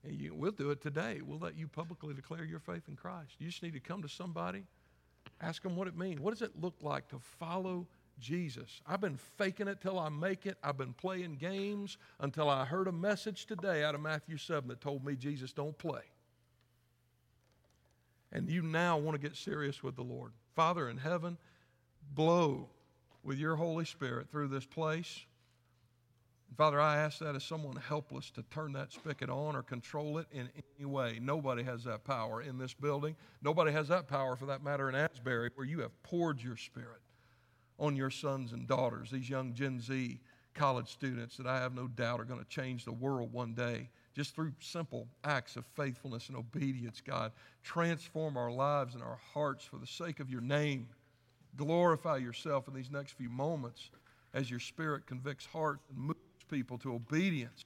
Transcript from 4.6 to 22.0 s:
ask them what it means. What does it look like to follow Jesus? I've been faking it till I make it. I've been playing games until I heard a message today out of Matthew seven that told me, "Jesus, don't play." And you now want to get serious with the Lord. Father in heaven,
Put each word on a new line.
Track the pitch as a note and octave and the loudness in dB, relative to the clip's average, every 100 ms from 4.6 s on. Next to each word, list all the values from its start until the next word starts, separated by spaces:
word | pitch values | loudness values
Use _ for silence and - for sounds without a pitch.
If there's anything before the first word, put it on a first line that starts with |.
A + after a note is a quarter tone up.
| F#3+ _ _ _ _ _ - - | -10 _ _ _ _ _ -20 -6
ask | E3 E3 | -6 -4
them | G3 | -2
what | F3 F#3+ | -2 -2
it | E3 | -2
means. | F#3+ D3+ | -4 0
What | E3 | -2
does | A3+ | 0
it | A3+ - | -4 -2
look | F3 E3 | -4 -4
like | D3 C#3+ - | -2 -2 -2
to | C3 - - | -12 -12 -10
follow | E3 F3+ F#3 F3+ F3 - _ - | -4 -2 0 -2 -4 -12 _ -14
Jesus? | A#2 F3 E3+ A#2+ A#2+ - - | -2 0 0 -4 -12 -14 -2
I've | F#3+ | 0
been | G3 C3+ - - | 0 -2 -8 0
faking | G3 F#3+ G3 | 0 2 -2
it | G3 | 0
till | F#3+ F#3+ | 0 0
I | D#3 | 0
make | D3 F3+ F#3+ G3 | 0 0 0 -4
it. | F#3+ | -4
I've | C#3+ C#3 | -2 -2
been | C3 | -2
playing | B2 F#3 F#3 F3+ C#3+ | -2 -4 -2 -4 -4
games | E3+ G3 G3+ G#3 G3+ - - - | -2 0 -2 -2 -4 -8 -16 -4
until | C#3+ D#3 D3+ | -2 4 6
I | C3+ | 6
heard | B2+ F3 F#3+ | 4 2 2
a | |
message | E3+ F#3+ G3+ G#3+ F#3+ - | 2 2 2 0 -6 -6
today | G3+ G3 E3 | -2 2 4
out | D3+ D3 | 4 2
of | |
Matthew | D3+ D#3 - D#3 | 0 -2 -2 -8
seven | - D#3 B2+ | 0 0 0
that | B2+ | -4
told | C#3+ C#3+ | -2 -2
me, | C#3 C3+ | 0 0
"Jesus, | C3+ D3 B2+ | 0 -2 -4
don't | - D3 D3+ | -2 -4 -2
play." | E3 C3 - _ _ _ _ _ _ _ _ _ _ _ _ _ _ _ _ _ _ _ _ _ _ | -4 -4 -6 _ _ _ _ _ _ _ _ _ _ _ _ _ _ _ _ _ _ _ _ _ _
And | - - | -2 0
you | E3+ | 0
now | D#3+ D#3+ F3 D#3+ | 2 4 4 4
want | D3+ D3+ | 4 0
to | |
get | C#3+ C3+ | -2 -6
serious | - D3+ C#3+ C#3 | -4 -2 -2 -2
with | C3+ C3 | -6 -6
the | |
Lord. | B2 B2 A#2+ - _ | -6 -6 -10 -16 _
Father | - E3 F3 B2+ | 4 4 4 -2
in | B2 | -2
heaven, | C#3+ F3 E3+ F3 - - _ _ _ _ | 0 0 -2 -8 -14 -20 _ _ _ _